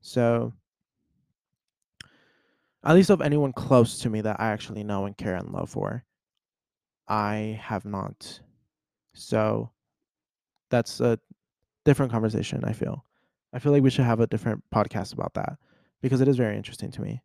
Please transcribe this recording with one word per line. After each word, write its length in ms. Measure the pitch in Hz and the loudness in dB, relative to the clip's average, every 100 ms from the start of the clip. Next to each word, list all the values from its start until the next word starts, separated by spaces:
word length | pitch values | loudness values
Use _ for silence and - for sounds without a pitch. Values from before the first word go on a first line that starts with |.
So, 500 | - - 117 117 117 - _ _ _ _ _ _ _ _ _ _ _ _ _ _ - _ _ _ _ _ _ _ | -6 0 2 2 -2 -8 _ _ _ _ _ _ _ _ _ _ _ _ _ _ -20 _ _ _ _ _ _ _
at 100 | - | 4
least 160 | 170 190 | 6 6
of 100 | 190 | 4
anyone 320 | 147 147 139 | 2 0 0
close 460 | - - 127 117 - | -4 4 6 6 2
to 100 | 123 | -4
me 100 | 107 | -2
that 180 | 107 104 | -2 -2
I 80 | 110 | -2
actually 360 | 107 - 110 | -4 -6 -10
know 200 | 104 101 | -6 -4
and 120 | 98 98 | -4 -6
care 180 | 107 | -6
and 160 | 92 85 | -6 -6
love 200 | 90 87 | -8 -6
for, 340 | - 98 123 - _ _ _ _ _ _ _ _ _ - | -4 -4 -6 -10 _ _ _ _ _ _ _ _ _ -4
I 520 | 107 104 107 107 110 | -2 -2 -2 -4 -8
have 220 | - 107 | -6 -6
not 560 | 104 101 101 101 - - _ _ _ _ _ _ _ | -4 -6 -6 -10 -18 -20 _ _ _ _ _ _ _
so, 560 | - - 110 107 110 117 _ _ _ _ _ _ _ _ _ _ | -20 -4 0 0 0 -4 _ _ _ _ _ _ _ _ _ _
that's 300 | 123 117 - | 0 0 0
a 180 | 120 113 _ - _ _ _ _ | 0 0 _ -20 _ _ _ _
different 280 | - 139 135 | 4 4 4
conversation, 520 | 113 110 107 - - | 0 0 0 -4 -4
I 80 | - | -4
feel. 320 | - - - _ _ _ _ _ | -4 -4 -6 _ _ _ _ _
I 60 | 123 | -4
feel 140 | 147 | 2
like 100 | 143 | 6
we 80 | 131 | 4
should 140 | 127 | 4
have 160 | 123 113 | 2 4
a 60 | 113 | 2
different 360 | 117 - 110 - | 0 -2 -4 -2
podcast 400 | - 104 110 95 | 0 0 -2 -6
about 220 | - - | -6 -8
that 240 | - - 147 _ _ _ _ | -6 -8 -10 _ _ _ _
because 180 | 131 127 | -2 2
it 80 | 135 | 4
is 80 | 127 | 4
very 200 | 117 104 | 0 -2
interesting 340 | 107 - - | -10 -12 -12
to 100 | - | -8
me. 180 | 98 123 | -8 -10